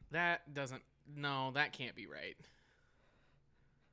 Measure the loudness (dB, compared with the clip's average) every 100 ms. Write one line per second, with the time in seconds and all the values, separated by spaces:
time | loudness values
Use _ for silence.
0 | -4 2 4 2 0 -4 -2 -4 -12 _
1 | -12 -2 0 2 2 4 4 2 -6 -6
2 | -10 -6 -8 -8 -16 -20 -20 _ _ _
3 | -20 -20 -20 -20 _ -20 -20 -20 -20